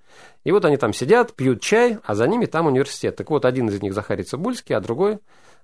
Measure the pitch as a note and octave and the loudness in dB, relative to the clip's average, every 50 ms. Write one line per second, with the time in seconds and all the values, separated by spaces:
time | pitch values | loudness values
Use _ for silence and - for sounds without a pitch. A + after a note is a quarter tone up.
0 | _ _ - - - - - _ _ C#3+ F3+ G#3 E3+ D#3 C#3+ B2+ - A2 G2+ - | _ _ -20 -20 -20 -20 -20 _ _ 0 0 2 4 2 2 2 2 0 0 -2
1 | B2+ C#3 G#3+ B3 B3 A#3+ - - C3 C3 B2 G#2 - - G3+ A3+ A#3+ B3 A3 A3 | 2 4 4 4 4 2 -2 -2 0 0 0 0 0 0 2 4 4 2 0 -2
2 | - - G#2+ G2+ A#2 C#3+ G#3+ A#3+ G#3 - - D#3 E3+ D3+ C3 B2+ C#3 C3+ - - | -4 -4 -2 0 2 2 2 0 -2 -2 -2 0 0 2 2 2 0 0 -4 -4
3 | - G#2 - - G2+ - D3+ C#3 - B2+ B2+ C3 A#2+ A2 G2+ G2 G#2 G2 F#2+ G#2 | -4 -4 -4 -4 -4 -2 -2 0 2 0 0 0 0 -2 -2 -2 -4 -4 -4 -4
4 | G2+ - G#2+ F#2+ F#2 - - B2+ F3+ B3 B3 A#3 - - C3+ G#2+ F#2 - A#2 - | -4 -4 -4 -6 -4 -6 -6 -6 -4 -6 -6 -6 -6 -4 -4 -4 -2 -4 -2 0
5 | F#3+ G#3 G#3+ G3+ - _ _ - - - - - | 0 0 0 -2 -8 _ _ -20 -20 -20 -20 -20